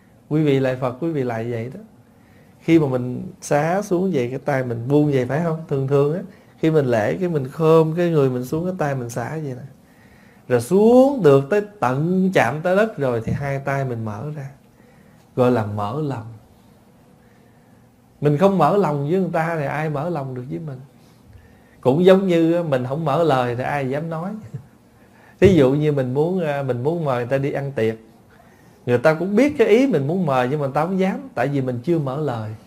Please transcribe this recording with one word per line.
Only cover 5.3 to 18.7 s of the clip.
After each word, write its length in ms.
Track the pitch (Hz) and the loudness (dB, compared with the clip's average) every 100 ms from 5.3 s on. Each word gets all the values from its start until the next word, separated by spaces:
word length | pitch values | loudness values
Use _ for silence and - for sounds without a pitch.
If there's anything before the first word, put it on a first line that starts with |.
| 139 | -2
không? 220 | 170 160 - | -2 -4 -4
Thường 200 | 139 135 | -4 0
thường 260 | 143 143 | 2 2
á, 60 | 175 - - - - | 0 -8 -18 -20 -2
khi 120 | 160 | 2
mình 160 | 156 131 | 2 2
lễ, 300 | 117 107 170 | 2 0 -2
cái 80 | 180 | -2
mình 200 | 156 127 | -2 -4
khom 460 | 151 160 165 160 165 | -2 4 6 4 2
cái 140 | 175 | 0
người 200 | 160 135 | 2 2
mình 140 | 127 | 0
xuống, 200 | 123 156 | -4 -4
cái 100 | 180 185 | -4 -4
tay 160 | 147 | -4
mình 160 | 135 120 | -4 -6
xả 200 | 120 120 | -8 -8
vậy 240 | 156 147 | -8 -8
nè. 80 | 123 139 - _ _ - - - - - | -10 -14 -20 _ _ -20 -20 -20 -20 0
Rồi 120 | 123 | 0
xuống 640 | 117 190 220 247 262 277 | 2 4 6 8 6 6
được 220 | 156 139 139 | 6 6 4
tới 120 | 208 208 - | -2 -2 -4
tận 500 | 123 131 165 185 190 | -2 0 0 2 2
chạm 260 | 170 117 151 | 2 2 0
tới 140 | 180 185 | 0 2
đất 220 | 220 180 | 0 0
rồi 240 | 135 117 | -2 -2
thì 80 | - | -4
hai 260 | 117 143 139 | -6 -4 -6
tay 260 | 139 139 | -4 -4
mình 200 | 131 117 | -4 -6
mở 200 | 110 104 147 151 | -8 -8 -10 -10
ra, 140 | 135 - _ _ _ _ - - _ - | -14 -16 _ _ _ _ -20 -20 _ 0
gọi 140 | 123 | 2
là 160 | 120 104 | 2 -2
mở 360 | 107 104 139 | -4 -6 -4
lòng. 240 | 147 120 110 113 _ _ _ _ _ _ _ _ _ _ _ _ _ _ _ _ _ - | -6 -6 -10 -18 _ _ _ _ _ _ _ _ _ _ _ _ _ _ _ _ _ -2
Mình 180 | 147 143 | 0 2
không 200 | 196 190 | 2 4
mở 180 | 151 | 2